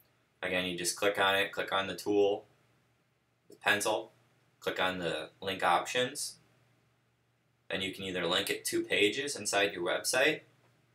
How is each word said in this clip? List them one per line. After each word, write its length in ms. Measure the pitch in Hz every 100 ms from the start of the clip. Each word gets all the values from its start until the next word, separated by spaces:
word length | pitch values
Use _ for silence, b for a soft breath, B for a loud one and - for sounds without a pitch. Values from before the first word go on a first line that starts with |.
| _ _ _ _
Again, 240 | 90 92 90
you 100 | 87
just 180 | 87 -
click 240 | 101 101
on 160 | 98 98
it, 160 | 98
click 220 | - 92
on 140 | 95 95
the 100 | 87
tool, 500 | - 104 101 104 - _ _ _ _ _ _ _ _ _ _
the 60 | -
pencil, 580 | 98 104 110 110 117 _ _ _ _ _
click 180 | - 87
on 200 | 92 92
the 320 | 85 78 80 _
link 200 | 98 95
options. 760 | 90 87 - 123 127 143 - - _ _ _ _ _ _ _ _ _ _ _ _ _
Then 140 | 90
you 100 | 95
can 120 | 92
either 240 | 98 90 85
link 240 | 92 98
it 120 | - -
to 180 | -
pages 520 | 85 92 104 127 143 120
inside 380 | 104 101 101
your 80 | 92
website, 600 | 87 78 - 127 147 151 - _ _ _ _